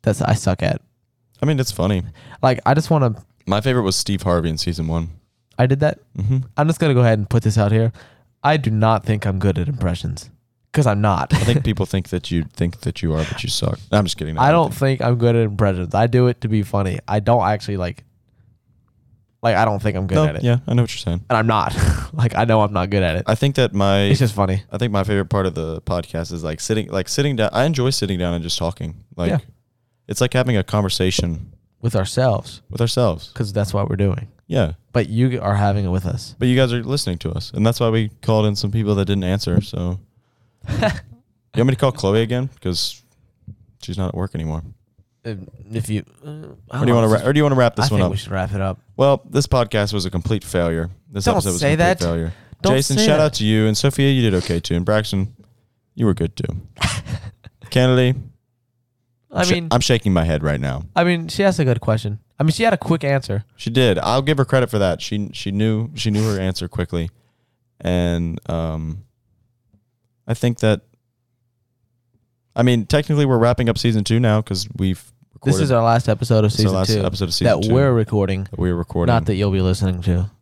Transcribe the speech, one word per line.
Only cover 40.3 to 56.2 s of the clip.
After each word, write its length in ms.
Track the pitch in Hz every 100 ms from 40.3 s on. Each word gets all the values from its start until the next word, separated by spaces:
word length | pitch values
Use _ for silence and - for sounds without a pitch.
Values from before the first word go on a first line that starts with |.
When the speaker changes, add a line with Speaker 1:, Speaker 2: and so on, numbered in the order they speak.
Speaker 1:
<laughs> 380 | _ _ _ -
Speaker 2:
you 100 | -
want 840 | 214 - - - _ _ _ - 123
me 80 |
to 20 | 131
call 160 | 139
Chloe 300 | 123 98 107
again? 260 | 113 123 131 -
'Cause 400 | 92 87 - - _ _ _ _ - - _ _
she's 160 | - 90
not 100 | 92
at 60 |
work 200 | - 95
anymore. 280 | - 80 80 82 - _ _ _ _
Speaker 1:
Uh, 120 | 117 101 92 - 98
if 180 | 113 113
you, 140 | 107 - _
uh, 40 | 151
I 0 |
Speaker 2:
Or 40 | 151
do 60 |
you 120 | - - - 127 120
Speaker 1:
don't 80 |
Speaker 2:
wanna 120 | 120 110
Speaker 1:
know. 40 |
Speaker 2:
ra-, 100 | 110 123
or 40 |
do 60 | 147
you 40 |
wanna 140 | 147 131
wrap 180 | 120 -
this 140 | 131
Speaker 1:
I 40 |
Speaker 2:
one 40 | 104
Speaker 1:
think 40 | 90
Speaker 2:
up? 40 |
Speaker 1:
we 40 | 101
should 140 | -
wrap 240 | 95 92
it 60 | 101
up. 180 | 98 92 _ -
Speaker 2:
Well, 260 | 135 139 -
this 180 | 139 143
podcast 440 | 131 117 110 104
was 140 | 104 90
a 40 |
complete 340 | 87 - 107
failure. 440 | - 90 85 82 85 - _
This 140 | 101
Speaker 1:
Don't 100 | 98 202
Speaker 2:
episode 120 | 98
was 80 | 87
a 20 |
Speaker 1:
say 120 | 143
Speaker 2:
complete 140 | 156
Speaker 1:
that. 140 | 170 185
Speaker 2:
failure. 340 | 175 85 82 - - -
Speaker 1:
Don't 120 | 190
Speaker 2:
Jason, 220 | 131 139 139
Speaker 1:
say 80 | 214
Speaker 2:
shout 120 | 151
Speaker 1:
that. 60 |
Speaker 2:
out 80 | 151
to 100 | -
you, 220 | 107 110 110
and 100 | 107
Sophia, 340 | 139 - 139
you 100 | 131
did 120 | 113
okay 260 | 92 - 85
too, 160 | - 87
and 80 |
Braxton, 500 | 90 107 107 98 98 - - _ _ _ _ -
you 100 | 113
were 80 |
good 220 | 90